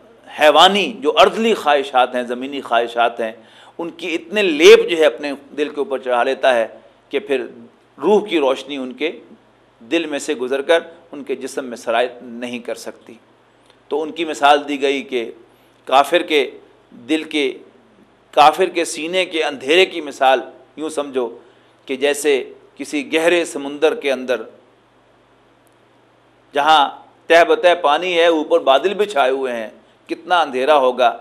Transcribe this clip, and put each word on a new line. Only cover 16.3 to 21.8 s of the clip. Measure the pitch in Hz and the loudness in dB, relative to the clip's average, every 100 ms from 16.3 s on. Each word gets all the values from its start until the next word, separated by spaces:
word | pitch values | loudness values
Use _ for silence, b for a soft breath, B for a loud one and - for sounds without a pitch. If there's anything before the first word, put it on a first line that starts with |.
| 151 - - - _ _ - 120 | 0 0 -6 -20 _ _ -20 -4
دل | 156 | -4
کے، | 156 151 131 - - _ _ _ _ _ _ | -2 -4 -4 -6 -18 _ _ _ _ _ _
کافر | 151 147 156 180 | 4 4 4 0
کے | 165 160 | -2 -4
سینے | 151 160 185 180 | -6 -6 -4 -4
کے | 160 | -4
اندھیرے | 151 135 131 175 190 | -4 -6 0 2 2
کی | 170 | -2
مثال | 147 - 135 127 - - _ - | -12 0 2 2 -2 -16 _ -12
یوں | 156 | -8
سمجھو | - 143 131 117 - b b b b | -8 -6 -6 -6 -8 b b b b